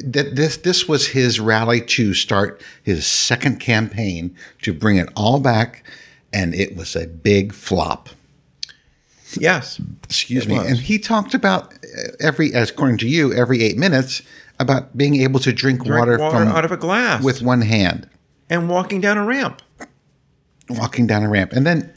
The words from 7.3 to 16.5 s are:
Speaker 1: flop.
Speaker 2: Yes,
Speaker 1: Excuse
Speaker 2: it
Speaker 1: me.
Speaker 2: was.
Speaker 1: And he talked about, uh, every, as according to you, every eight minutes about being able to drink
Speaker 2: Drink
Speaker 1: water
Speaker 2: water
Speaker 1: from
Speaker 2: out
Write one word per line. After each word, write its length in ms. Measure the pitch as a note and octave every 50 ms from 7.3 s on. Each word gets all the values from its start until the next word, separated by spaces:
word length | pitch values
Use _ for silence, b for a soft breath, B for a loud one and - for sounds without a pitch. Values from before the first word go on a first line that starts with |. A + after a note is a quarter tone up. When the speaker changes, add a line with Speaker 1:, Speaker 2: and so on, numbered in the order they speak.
| G2+ G2 G2 G#2+
Speaker 1:
flop. 560 | G#2 - - - G2 F2 D2+ - - - - - - _ _ _ _ _ _ _ _ _ - B B B B B B B B B B B B B B B
Speaker 2:
Yes, 400 | D3+ E3+ F#3 C#3 - - - - - - - - -
Speaker 1:
Excuse 400 | - - - - - B2 C3 G#2+
Speaker 2:
it 20 | G#2
Speaker 1:
me. 100 | G#2 G#2+
Speaker 2:
was. 80 | G2
Speaker 1:
And 120 | B2+ C3 A#2+
he 200 | C3 - G#3+ G#3
talked 360 | - - A3+ G#3+ G3+ - -
about, 380 | - - G3 F#3+ F3+ - - -
uh, 340 | - - - - A#1 - - - -
every, 340 | - D#3 C#3 - D#3+ - -
as 160 | B2 A2+ -
according 260 | - - C#3+ C3 A#2 G#2
to 100 | A#2 A#2+
you, 240 | D#3 E3+ D3 B2+
every 300 | F#2+ A#2 B2 A#2 C3 A#2
eight 140 | A2+ G#2+ F2
minutes 460 | A2+ F3 G3 D3+ C3 C3 - - - B B B B B B B -
about 380 | C3 B2+ C3+ B2 - - -
being 200 | A#2+ C#3+ D3 D3 C3+
able 160 | C3 C3 C3+ C3
to 120 | C3 C#3
drink 320 | A#2+ - C3+ C3+ C3 B2 B2
Speaker 2:
Drink 120 | A2 A2
Speaker 1:
water 220 | A#2+ A#2+ A#2+ A#2+ -
Speaker 2:
water 200 | D3+ D#3 - -
Speaker 1:
from 100 | -
Speaker 2:
out 160 | -